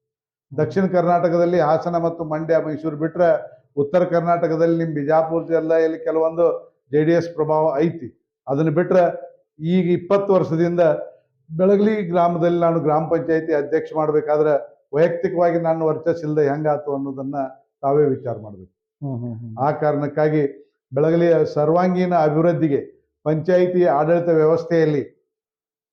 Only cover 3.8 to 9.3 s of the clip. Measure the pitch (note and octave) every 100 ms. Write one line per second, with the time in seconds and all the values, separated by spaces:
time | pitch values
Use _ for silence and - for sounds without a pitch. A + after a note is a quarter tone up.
3.8 | C#3+ F3+ F3+ E3+ E3+ E3+ D#3+ D#3+ E3+ E3
4.8 | E3 D3 C#3+ D#3+ D#3+ E3 D#3+ D#3+ D#3+ E3
5.8 | D#3+ D#3+ D#3+ D#3 D#3+ E3 E3 B2 - _
6.8 | _ D3 D#3 E3 - - D3+ D#3 D#3+ C#3
7.8 | E3 E3 A#2 - _ _ B2+ C#3 D#3+ D#3
8.8 | F3+ F#3 E3+ - -